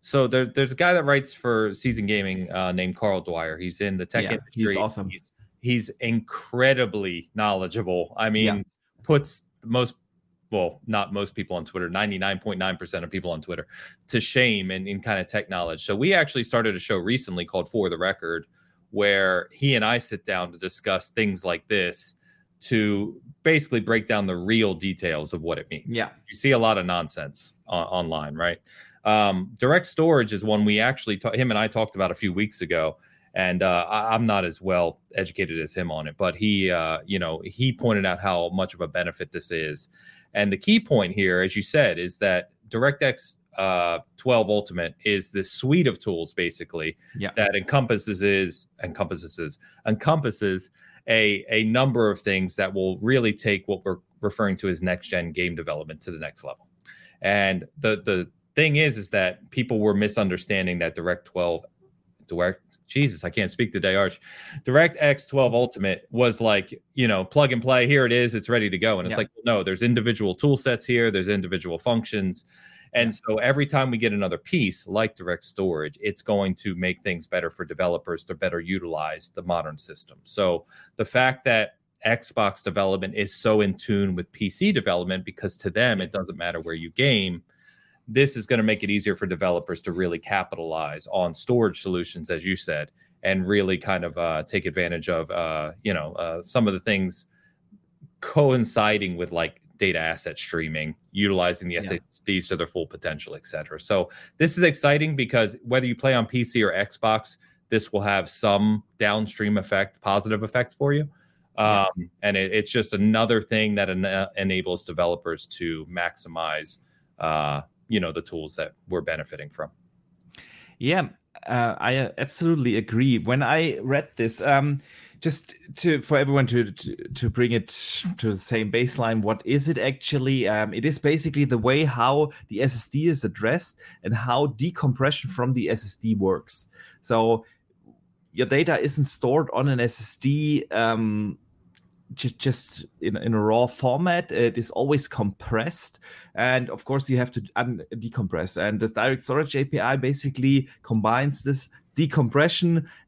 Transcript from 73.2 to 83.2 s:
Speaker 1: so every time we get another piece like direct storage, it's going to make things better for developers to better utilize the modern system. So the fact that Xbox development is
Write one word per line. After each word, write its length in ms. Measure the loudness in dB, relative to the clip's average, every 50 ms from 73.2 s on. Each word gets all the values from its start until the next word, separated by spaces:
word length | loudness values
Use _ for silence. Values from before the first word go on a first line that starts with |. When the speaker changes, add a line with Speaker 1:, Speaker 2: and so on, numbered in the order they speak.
| -4 -2
Speaker 1:
so 80 | -2 0
every 260 | 2 2 2 2 0
time 260 | 0 2 0 0 0
we 60 | 0 0
get 160 | 0 0 0
another 240 | 0 -2 -2 -4 -6
piece 500 | -6 -2 0 0 2 0 0 -4 -6 -4
like 300 | -2 0 0 -2 -2 -6
direct 260 | -6 -6 -6 -6 -6
storage, 540 | -10 -6 -2 -2 -2 -2 -2 -4 -6 -8 -8
it's 220 | -6 -6 -6 -6
going 340 | -4 -2 0 0 0 0 -2
to 200 | -4 -6 -8 -6
make 280 | -4 -2 -4 -4 -4 -4
things 240 | -6 -6 -6 -6 -6
better 220 | -4 -4 -4 -4
for 160 | -6 -8 -10
developers 580 | -8 -6 -2 -2 -2 -2 -2 -4 -6 -8 -8 -8
to 100 | -10 -8
better 260 | -4 -4 -4 -4 -4
utilize 720 | -6 -4 -6 -6 -6 -6 -6 -6 -6 -6 -8 -8 -12 -14
the 120 | -12 -10 -6
modern 340 | -4 -4 -4 -4 -6 -8 -10
system. 420 | -10 -10 -10 -10 -12 -12 -14 -18 -14
So 420 | -8 -2 0 2 2 2 0 -4 _ -20 -20 -20 -12 _
the 80 | -6 -4
fact 400 | -2 0 2 2 2 2 0 0
that 320 | 2 2 2 2 0 -4 _ _ _ _ _ 0
Xbox 580 | 0 0 0 -2 -4 0 2 2 2 0 -2 -6
development 520 | -4 0 0 2 2 2 0 -2 -4 -4
is 200 | -2